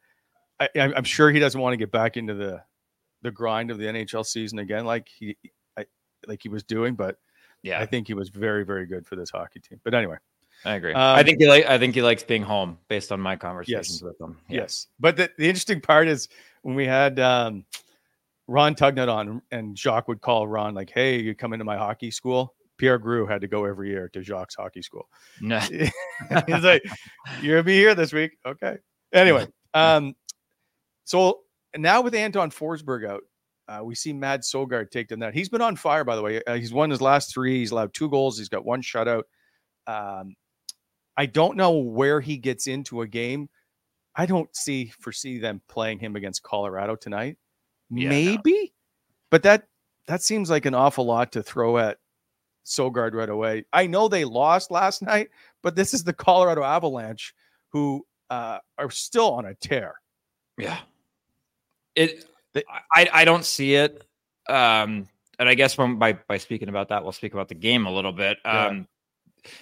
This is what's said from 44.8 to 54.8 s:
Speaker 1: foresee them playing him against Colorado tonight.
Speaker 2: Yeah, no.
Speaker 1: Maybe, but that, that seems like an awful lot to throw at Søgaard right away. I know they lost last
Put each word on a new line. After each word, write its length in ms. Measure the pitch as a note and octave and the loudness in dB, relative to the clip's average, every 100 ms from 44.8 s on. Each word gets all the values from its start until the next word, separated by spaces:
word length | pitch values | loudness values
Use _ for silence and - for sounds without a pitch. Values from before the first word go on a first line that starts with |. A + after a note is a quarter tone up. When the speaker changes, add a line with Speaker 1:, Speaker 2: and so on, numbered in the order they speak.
| A#2 - | -6 -12
Speaker 1:
foresee 400 | - - C3+ B2 | -16 -12 -10 -8
them 240 | A2 G2+ _ | -8 -8 _
playing 320 | - A2 G#2 | -6 -6 -6
him 160 | A2 G#2 | -8 -8
against 260 | G2 F#2 | -8 -10
Colorado 540 | - G#2+ G2+ F#2+ G2+ A2 | -6 -6 -4 -4 -6 -6
tonight. 420 | - G2+ B2 D#3+ _ _ _ _ - | -8 -8 -8 -10 _ _ _ _ -10
Speaker 2:
Yeah, 100 | A#2 C3+ | -4 0
no. 60 | |
Speaker 1:
Maybe, 580 | C#3+ E3+ G#3+ D4+ G4 G4+ _ _ _ _ _ - | 2 2 2 2 2 0 _ _ _ _ _ 2
but 120 | D#3+ | 4
that, 260 | G3 G#3+ - _ _ _ - | 6 6 4 _ _ _ -8
that 160 | F3+ | -4
seems 260 | - G#3+ F3+ | -2 -2 0
like 160 | D3+ | 0
an 100 | C#3 | 2
awful 300 | B2+ C#3 C#3 | 4 4 2
lot 280 | A#2+ A#2 A#2+ | 0 0 0
to 100 | A#2 | -4
throw 340 | - - A#2 A#2+ | -8 -2 2 2
at 220 | A2 - _ _ _ _ _ _ | 2 -2 _ _ _ _ _ _
Søgaard 480 | - - B2+ B2 A#2 | -10 -4 -2 -2 -4
right 160 | A2+ A2 | -4 -6
away. 380 | G#2+ A2 A2 - | -4 -2 -4 0
I 120 | D#3+ F#3 | 2 2
know 220 | F3+ A3 | 2 2
they 160 | F#3+ | 0
lost 460 | C#3 A#2 D3 F3+ - | -2 0 2 2 0
last 320 | F3 | -2